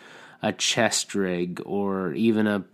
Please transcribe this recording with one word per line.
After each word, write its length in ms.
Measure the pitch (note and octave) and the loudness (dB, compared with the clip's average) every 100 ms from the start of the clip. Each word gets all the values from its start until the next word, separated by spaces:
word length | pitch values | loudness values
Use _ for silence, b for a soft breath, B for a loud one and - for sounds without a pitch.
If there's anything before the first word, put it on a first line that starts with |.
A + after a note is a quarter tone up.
| B B B B | B B B B
a 120 | A2 | -4
chest 640 | G2+ - - A2 - - G2+ | -2 -2 2 2 0 -2 -2
rig 440 | F#2+ F2 F2+ F2 - | -2 -2 -4 -6 -6
or 460 | G2 G2+ F#2+ F2+ | -4 -2 -2 -2
even 340 | C#2+ A2+ G#2+ G#2+ | 2 4 4 4
a, 180 | G#2 F2+ | 2 -4